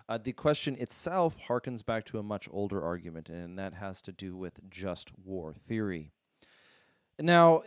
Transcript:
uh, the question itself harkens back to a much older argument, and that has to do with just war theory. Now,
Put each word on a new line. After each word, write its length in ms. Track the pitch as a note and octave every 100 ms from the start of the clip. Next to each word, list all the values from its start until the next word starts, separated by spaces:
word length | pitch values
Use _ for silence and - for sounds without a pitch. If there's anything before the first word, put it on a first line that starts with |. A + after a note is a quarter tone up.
| -
uh, 80 | A2+
the 160 | A#2+
question 420 | B2+ D3+ D3+ D3 B2
itself 580 | A#2+ - E3 F#3 E3 - -
harkens 340 | A#2+ C3 A#2+
back 220 | - A2+
to 140 | - A2
a 40 |
much 280 | G#2 G#2 -
older 320 | G2 G2+ G2
argument, 460 | D#2+ F2 E2+ E2 D#2+
and 280 | E2+ F2 F#2
that 140 | F#2+
has 300 | F2+ G2 F#2
to 100 | -
do 240 | F2+ F#2+ F#2
with 240 | F2+ - F#2+
just 420 | F2+ F#2+ F2 - -
war 300 | F#2 F#2+ D#2+ - -
theory. 460 | A2+ G#2 E2+ D2+ _ _ _ - - _ _ _ _ _ -
Now, 420 | D#3+ E3+ E3 D#3+